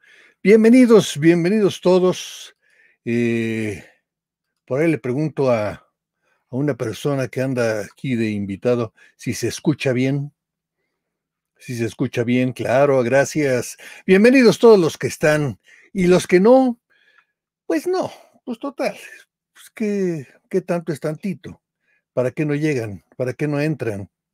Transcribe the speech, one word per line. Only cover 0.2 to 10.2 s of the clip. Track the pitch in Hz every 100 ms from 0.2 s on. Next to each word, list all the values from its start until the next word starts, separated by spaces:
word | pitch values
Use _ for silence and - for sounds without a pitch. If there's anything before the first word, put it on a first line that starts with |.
| _ _
Bienvenidos, | 185 220 220 254 240 220 - 143
bienvenidos | 160 175 170 220 190 -
todos. | 180 185 180 - - - - _ _ _ _ _ 123
Eh, | 117 120 117 113 110 107 92 - _ _ _ _ _ _ _ -
por | 131
ahí | 170
le | 143
pregunto | 123 127 156 - 131
a, | 117 104
a | 82 _ _ _ _ _ _ _
una | 123 147 123
persona | 117 98 147 139 127
que | 131
anda | 131 127 117 107
aquí | 95 _ 139 117
de | 110
invitado | 104 98 95 120 123 113 _ _ _
si | 139 110
se | 113
escucha | - 175 139 135
bien. | 127 131 143